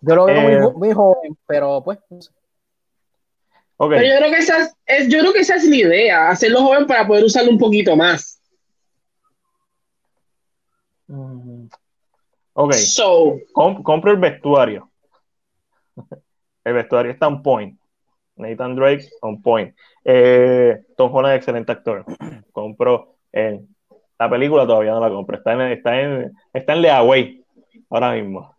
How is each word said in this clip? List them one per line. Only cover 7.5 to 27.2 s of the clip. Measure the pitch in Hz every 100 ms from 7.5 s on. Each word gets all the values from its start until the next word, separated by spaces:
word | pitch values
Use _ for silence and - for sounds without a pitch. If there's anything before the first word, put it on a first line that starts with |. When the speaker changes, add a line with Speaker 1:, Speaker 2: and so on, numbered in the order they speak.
Speaker 3:
un | 226
poquito | 220 208 185 156
más. | 170 160 - - _ _ _ _ _ _ _ _ _ _ _ _ _ _ _ _ _ _ _ _ _ _ _ _ _ _ _
Speaker 2:
Mm, | 139 135 127 123 120 117 _ _ _ _ _ _ _ _
ok. | - 143
Speaker 3:
So. | 131 - - - 175 156 120 -
Speaker 2:
Com-, | - 170 196
compro | - 156 202
el | 202
vestuario. | 180 - 143 143 123 101 _ _ _ _ _ _ _ _ _ _ _ -
<laughs> | - 135 _ _ _ _
El | -
vestuario | 120 113 123 120
está | 127 156
on | 139
point. | 143 120 101 _ _ _ _ _ _ _
Nathan | 113 107 127 127
Drake, | 135 143 143 -
on | 113 104
point. | 120 113 92 _ _ _
Eh, | - 127 123 123 123 127 120 110 _ _
Tom | 123 135
Holland, | 135 135
excelente | 131 120 113
actor. | 117 - 104 95
<clears throat> | - 160 120 _
Compro | - 107 107 123 120 - _ _
el, | - 107 101 - _ _ _ _ _
la | 117
película, | 123 143 151 127
todavía | 110 107
no | 113
la | 113
compro. | 98 95 104
Está | -
en, | 117
está | 127 120 120 123
en, | 143 139 123 - _
está | 131 131
en | 156
layaway | 165 135 120 135